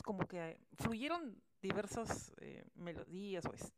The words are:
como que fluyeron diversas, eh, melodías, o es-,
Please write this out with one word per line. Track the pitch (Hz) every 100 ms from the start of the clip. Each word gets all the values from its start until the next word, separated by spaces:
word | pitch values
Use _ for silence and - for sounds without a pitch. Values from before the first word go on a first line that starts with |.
como | - 196 -
que | 180 165 - - 160
fluyeron | 226 226 285 349 294 196 - _
diversas, | 196 196 202 - 220 - - -
eh, | - - -
melodías, | - 175 165 - 175 202 185 -
o |
es-, | - -